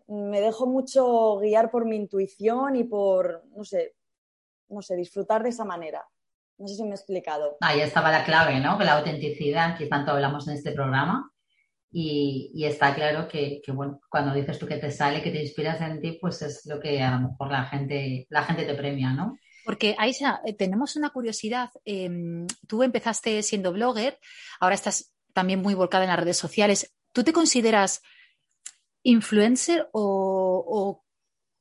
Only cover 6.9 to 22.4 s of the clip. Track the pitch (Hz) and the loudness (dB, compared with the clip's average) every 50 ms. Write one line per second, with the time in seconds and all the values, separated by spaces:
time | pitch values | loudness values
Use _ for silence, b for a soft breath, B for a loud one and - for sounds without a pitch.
6.9 | 202 196 - - 190 180 - 160 151 147 151 147 147 - 170 160 147 147 151 143 | -8 -10 -8 -8 -8 -6 -6 -6 -4 -4 -4 -4 -4 0 0 2 2 2 2 2
7.9 | - 165 156 160 156 156 - - 160 160 165 151 131 131 135 156 190 - 190 165 | 2 2 4 4 4 4 4 4 6 6 6 6 4 2 2 0 2 2 4 4
8.9 | 147 151 151 165 156 139 151 147 - - 156 143 147 165 165 170 170 - 151 139 | 4 2 2 -2 -4 -4 -4 -6 -4 -4 -2 0 0 2 0 0 0 -4 -4 -2
9.9 | 147 143 143 151 143 143 143 135 139 143 - 151 147 143 - 156 - - 139 131 | -2 -2 0 0 0 0 0 0 -2 -4 -6 -6 -6 -6 -6 -6 -4 -2 -2 0
10.9 | 131 135 147 165 214 269 285 - _ _ _ _ _ _ _ _ _ _ _ _ | 0 0 2 0 0 -2 -4 -8 _ _ _ _ _ _ _ _ _ _ _ _
11.9 | - 170 160 156 147 147 143 139 135 131 - - - 160 151 147 - - 147 139 | -6 -4 -2 0 0 0 0 0 0 -4 -6 -8 -6 -4 -2 -2 0 4 2 2
12.9 | 135 - 151 151 151 156 160 - - 151 139 139 143 - - - 135 135 139 139 | 4 2 0 0 0 -2 -4 -6 -4 -4 -4 -4 -6 -8 -8 -8 -6 -6 -6 -6
13.9 | 139 - _ - - 151 143 143 135 143 135 139 131 - - 143 151 - - 139 | -8 -12 _ -4 -2 0 0 0 0 -2 -2 -4 -6 -8 -6 -6 -6 -6 -6 -6
14.9 | 120 - 151 143 147 156 - 165 143 151 147 135 - - 151 156 165 160 165 156 | -4 0 0 0 0 -2 -4 -4 -4 -4 -6 -6 -6 -4 -4 -4 -2 -4 -4 -6
15.9 | 156 151 - 165 165 - - 170 - - 156 139 131 - - 147 147 143 - 151 | -6 -6 -6 -8 -6 -6 -6 -6 -6 -6 -8 -10 -10 -10 -12 -12 -10 -8 -4 -2
16.9 | 143 135 131 127 127 123 127 127 - - 135 139 143 131 127 - 143 143 135 135 | -2 0 0 0 0 0 0 -2 -4 -6 -6 -4 -2 -4 -4 -4 -4 -4 -4 -2
17.9 | 143 139 139 131 131 127 - - 156 147 143 - 165 151 151 151 143 131 143 143 | -4 -4 -4 -4 -6 -6 -6 -4 -2 -2 0 0 -2 -2 -2 -4 -4 -4 -4 -4
18.9 | 139 135 131 131 131 143 180 226 277 - b b b b b - - - 226 208 | -2 -2 -2 0 -2 -2 -4 -6 -8 -10 b b b b b -6 -4 -2 0 0
19.9 | 208 214 214 254 254 - 277 269 196 - - - 208 - 196 185 190 220 285 269 | 0 0 0 -2 -2 -2 -2 -2 -2 -2 -4 -6 -4 -2 -2 0 0 0 -2 -2
20.9 | - 311 294 285 - 262 247 226 214 - - 214 240 247 247 233 - - - 220 | -4 -4 -4 -4 -4 -6 -6 -6 -6 -6 -6 -4 -4 -4 -6 -6 -10 -14 -10 -8
21.9 | 208 190 185 180 175 175 170 170 170 170 | -6 -6 -4 -6 -6 -6 -6 -6 -6 -8